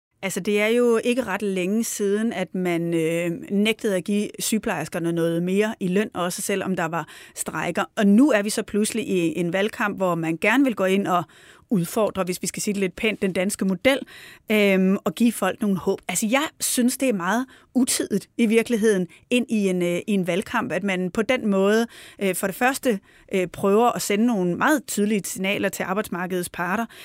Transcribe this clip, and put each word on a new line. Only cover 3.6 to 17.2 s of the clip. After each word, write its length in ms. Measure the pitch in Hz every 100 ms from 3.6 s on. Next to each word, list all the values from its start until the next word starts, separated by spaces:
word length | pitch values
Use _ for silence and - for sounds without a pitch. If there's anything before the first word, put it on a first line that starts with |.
| 214 214 226 185
at 80 |
give 240 | 180 208 214 -
sygeplejerskerne 760 | - 220 220 170 160 - 170
noget 300 | 165 165 170
mere 320 | 180 190 214 -
i 80 | 185
løn, 220 | 185 220
også 280 | - 175 175
selvom 340 | - 196 185 185
der 80 |
var 240 | 165 165 151 - -
strejker. 500 | - - 160 160 175 - -
Og 100 | 202
nu 240 | 202 294
er 120 | 214
vi 80 | 208
så 120 | 226
pludselig 460 | 208 208 214 226 -
i 300 | 185 170 -
en 140 | 175
valgkamp, 440 | 190 208 - 214 190
hvor 180 | 185
man 220 | 170 160 165
gerne 240 | 208 240
vil 100 | 269
gå 100 | 208
ind 220 | 190 196 202
og 180 | 180 - - - - _
udfordre, 520 | 202 170 226 202 -
hvis 180 | 180 180
vi 40 | 196
skal 160 | -
sige 120 | -
det 60 | 202
lidt 160 | 190 -
pænt, 260 | 226 208
den 100 | 202
danske 320 | 180 185 -
model, 340 | 190 185 254 277 - - - - -
øhm, 460 | 214 202 190 185 196
og 100 | 208
give 180 | - 233
folk 280 | - 190 -
nogle 180 | 208 185
håb. 220 | 190 196 -
Altså, 180 | 180 214
jeg 160 | 262 320 -
synes, 360 | - - 240 -
det 100 | 262
er 40 |
meget 340 | 202